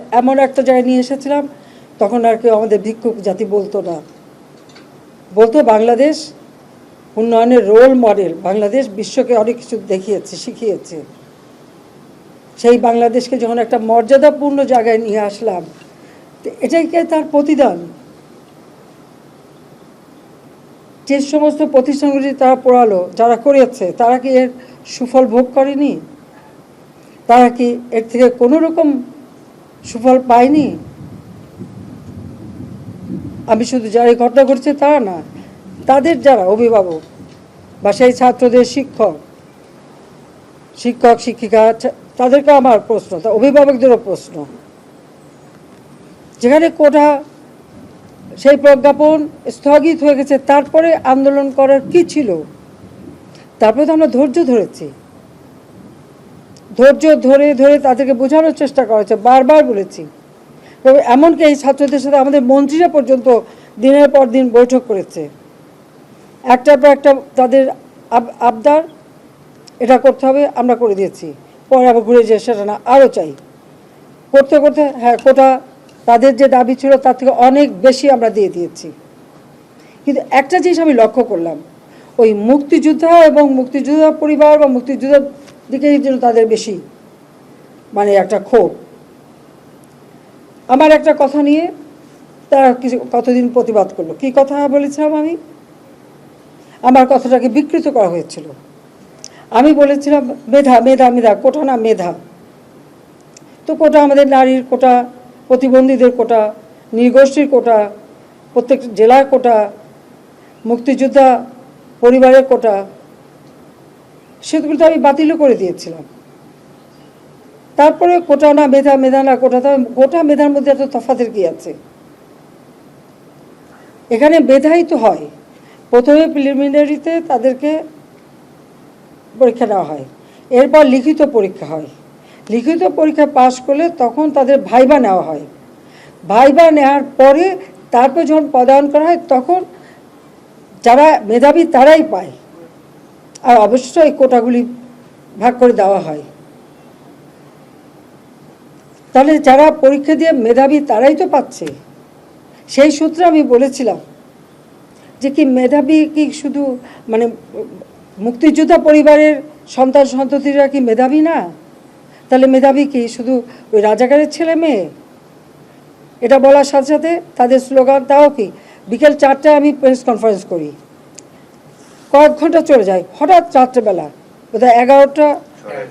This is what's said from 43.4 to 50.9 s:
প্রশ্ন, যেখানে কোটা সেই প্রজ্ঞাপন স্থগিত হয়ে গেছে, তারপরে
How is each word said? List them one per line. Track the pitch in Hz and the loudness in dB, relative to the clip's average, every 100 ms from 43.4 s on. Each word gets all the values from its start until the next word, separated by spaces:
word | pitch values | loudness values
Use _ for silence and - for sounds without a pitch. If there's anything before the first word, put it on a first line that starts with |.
| 269 285 277 254 262 233 | 2 4 2 2 2 0
প্রশ্ন, | - 151 - - 135 120 - _ _ _ _ _ _ _ - _ _ - - - - - - - | -2 -10 -12 -18 -18 -20 -20 _ _ _ _ _ _ _ -20 _ _ -20 -20 -20 -20 -20 -20 -6
যেখানে | 240 302 330 | 0 2 0
কোটা | 320 294 294 294 285 294 - - - _ - - - - - - - | 2 2 4 2 0 -6 -20 -20 -20 _ -20 -20 -20 -20 -20 -20 -2
সেই | 277 285 | 2 4
প্রজ্ঞাপন | 285 269 277 285 302 311 302 - 247 | 4 4 2 2 2 0 -4 -12 -16
স্থগিত | - 285 294 311 311 | -6 0 2 2 0
হয়ে | 294 | 0
গেছে, | 277 277 269 | 0 0 -2
তারপরে | 277 285 277 320 330 | 0 0 0 0 0